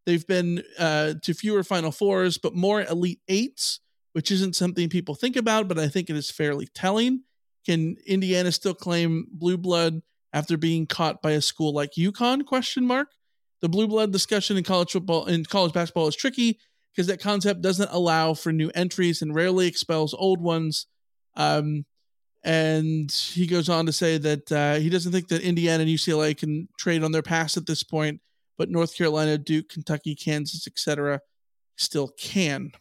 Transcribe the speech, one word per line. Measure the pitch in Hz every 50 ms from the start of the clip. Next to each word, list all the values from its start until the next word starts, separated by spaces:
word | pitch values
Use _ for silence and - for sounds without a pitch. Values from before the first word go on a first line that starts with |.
| -
They've | - 175 170 160
been, | - 190 180 175 175 170 175 - - - -
uh, | 175 160 156 151 151 156 156 156 -
to | - 165
fewer | - - 214 214 202 185
Final | - 202 180 165 160 147
Fours, | - 214 202 196 190 185 180 165
but | - - 170 -
more | 175 180 196 208 214 196
Elite | - 165 170 175 180 175 - _
Eights, | - 190 202 233 277 - - - - - - _ _ _ _ _ _ -
which | 165 156 -
isn't | 196 185 190 190 170
something | - 185 180 175 - 175 165
people | 165 180 175 - 147
think | - - 254 240
about, | 262 233 226 220 220 220
but | 190 180
I | 160 156 147
think | 139 190 175 -
it | 160
is | 151 143 -
fairly | - - 156 147 147 143 - - -
telling. | - - 185 196 220 233 254 262 254 262 _ _ _ _ _ _ _ -
Can | - 175 165 160 160 - - -
Indiana | - 196 190 190 185 185 180 180 180 165
still | - - 202 175
claim | - - 180 170 170 170 165 160 160 - - -
blue | 160 165 175 190
blood | 180 175 185 175 170 170 165 160 160 - _ _ _ _ _ -
after | 151 156 - 170
being | 156 160 165 165 165 160
caught | 151 - - 170 156 151 -
by | - 160 151
a | 151
school | 143 - - - 160 151 143
like | 147 143 143 - -
uconn, | 165 196 208 - 240 240 254 269 285
question | - 269 262 247 - - - 247
mark? | 247 247 262 285 - _ _ _ _ _ _ _ _ _ _
The | - 170
blue | 165 196 220 214
blood | 208 220 220 214 196
discussion | 190 - - 220 208 190 - 208
in | 190 170
college | - 190 180 175 170 -
football, | 190 175 190 170 165 -
in | - 175 165 156
college | - - 202 185 170 143
basketball | 175 170 160 - 175 160
is | 151 151
tricky. | - - 277 247 - 240 233 214 - _ _ _ _ _ _ _
'cause | - 180
that | 175 196 175
concept | - 202 208 202 180 208 202 175
doesn't | 170 190 185 175 202 -
allow | - 175 180 170 160 160 160 160 160
for | 156 - 170 160
new | 160 156 160 -
entries | 170 180 185 - - 185 175 165 - 165
and | 156 151
rarely | 156 170 185 185 185 185
expels | 175 165 - - - 165 160 160 151 -
old | - 190 190 190 175
ones. | 170 170 165 165 160 160 151 - - - _ _ _ _ _ _ _ _ -
Um, | - 151 151 147 151 151 151 151 147 147 - _ _ _ _ _ _ _ _ _ _ -
and | - 160 160 160 160 156 156 156 156 156 160 151 143
he | - - - - - 170 180
goes | 165 180 175 160 151
on | 175 160 165
to | 160 151
say | - 180 165 160 160
that, | 143 156 151 143 - - 156
uh, | 147 147 147 147
he | 151 156 160
doesn't | 175 185 170 180 175
think | 185 170 -
that | 165 160 -
Indiana | 180 175 170 170 170 165 160 160
and | 160
U | 160 151
C | - - 165
L | 151 156
A | 151 151
can | - - 156 151 151 170 - _ -
trade | - 196 170 165 156
on | 156 156
their | 160 151
past | - 175 165 165 156 -
at | 180 160
this | - 160 - -
point, | - - 160 151 151 147 - _ _ _ _ _ _ _ -
but | 160 -
North | 175 170 165 165 -
Carolina, | - 175 160 151 156 156 156 151 151
Duke, | 147 - 160 156 156 -
Kentucky, | - 165 151 - 156 147 - 156 151
Kansas, | - - - 151 151 147 147 - 165 -
et | - - -
cetera, | - - 151 147 143 143 143 139 - _ _ _ _ _ _ _ _ _ _
still | - - - - 156 139 131
can, | - - - - - 196 185 151 139 135 196 147 - -